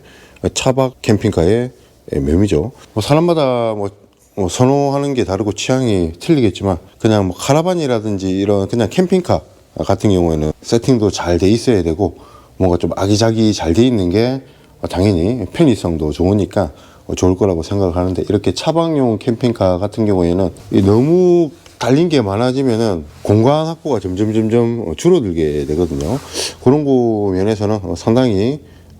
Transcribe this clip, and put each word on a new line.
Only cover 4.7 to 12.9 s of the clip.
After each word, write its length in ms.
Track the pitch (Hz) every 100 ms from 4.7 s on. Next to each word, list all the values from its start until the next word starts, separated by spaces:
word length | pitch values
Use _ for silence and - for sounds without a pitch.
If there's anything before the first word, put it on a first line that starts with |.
| 139 143 139 143
게 100 | 127
다르고 300 | 95 95 104
취향이 600 | 95 - 131 123 95 82 80
틀리겠지만 580 | - 156 110 - 98 87 - _
그냥 280 | 110 107 95
뭐 80 | -
카라반이라든지 920 | - 147 175 175 143 117 107 98 95
이런 380 | 92 101 101 98
그냥 220 | 117 107
캠핑카 520 | - 185 185 - 87 - - _ - 80
같은 260 | 101 110
경우에는 400 | 92 85 78 76 -
세팅도 500 | - 117 139 123 104
잘 260 | - 87 87
돼 120 | 95
있어야 340 | 113 135 104
되고 340 | 82 80 90 - - - - -
뭔가 200 | 95 87
좀 140 | 87